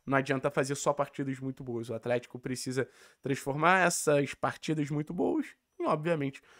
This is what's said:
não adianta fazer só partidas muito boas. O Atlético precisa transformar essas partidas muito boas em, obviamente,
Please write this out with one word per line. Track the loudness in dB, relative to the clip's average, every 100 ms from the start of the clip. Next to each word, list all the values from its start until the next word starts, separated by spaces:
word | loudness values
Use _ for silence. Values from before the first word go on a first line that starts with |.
não | 0 0
adianta | 2 0 0
fazer | 0 0
só | 0 0
partidas | 0 -2 -2 -6 -4
muito | -6 -8
boas. | -6 -6 -6
O |
Atlético | -6 0 -2 -2 -10
precisa | -6 -6 -4 -2 -4 -8 -20 _
transformar | -4 -2 -2 2 4 6 4
essas | 2 4 4 2
partidas | -2 -4 -2 -4 -2 0
muito | -2 -4
boas | -2 0 0 -2 -10 _ _
em, | -2
obviamente, | 0 0 0 -2 -6 _ -20